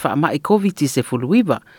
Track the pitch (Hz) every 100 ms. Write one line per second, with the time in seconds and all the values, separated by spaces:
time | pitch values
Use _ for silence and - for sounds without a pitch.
0 | 135 139 160 - - 208 196 - 139 -
1 | - 123 127 226 196 120 -